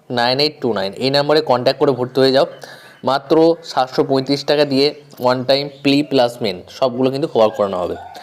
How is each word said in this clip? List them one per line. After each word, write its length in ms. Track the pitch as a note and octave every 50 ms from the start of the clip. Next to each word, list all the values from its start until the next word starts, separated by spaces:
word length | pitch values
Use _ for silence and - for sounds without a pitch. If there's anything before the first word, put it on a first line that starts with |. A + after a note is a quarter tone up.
| _ -
নাইন 300 | B2+ A#2+ A#2+ B2 B2+ C3+
এইট 220 | D3 D3+ D3+ -
টু 120 | - B2 G#2+
নাইন, 200 | G2+ F#2+ G2 G2+
এই 160 | - A#2+ C3
নাম্বারে 320 | C#3 C#3+ C#3+ D3 D3+ D#3
কন্ট্যাক্ট 380 | D#3 - B2+ B2 B2 C3 C3+ -
করে 120 | D3+ C#3+
ভর্তি 300 | C3+ B2 B2 B2 - C3+
হয়ে 100 | C3 C3+
যাও। 140 | B2+ C3+ D#3+ E3+ - - - - - - - - - - -
মাত্র 520 | B2 C3 C#3 - - E3+ D#3+ E3 E3 E3 E3 -
সাতশো 400 | - - C#3 B2+ C3+ - - D3
পঁয়ত্রিশ 400 | C3+ C3+ C3+ C3 C3+ C#3+ C#3 -
টাকা 200 | - D3 D3 D3
দিয়ে 280 | C#3+ C#3 C3 C#3 D3 D3 - - - - -
ওয়ান 240 | B2 B2 B2+ C3 B2+
টাইম 260 | C3 C3+ C#3 C#3+ D3 - -
প্রি 220 | - C#3 C#3 C#3+ D3
প্লাস 380 | - C#3 C3+ A#2+ A#2+ A#2+ -
মেন 200 | A#2+ G#2 F2+ F2+ - -
সবগুলো 420 | - - C3+ C3 A#2+ A#2+ C3 C3
কিন্তু 160 | C3 C#3 D3+ D#3+
কভার 220 | - B2 A2 G#2+
করানো 280 | G#2+ - G#2 G2 F#2+ F2+
হবে। 180 | F2 E2+ E2+ D#2+ - - - -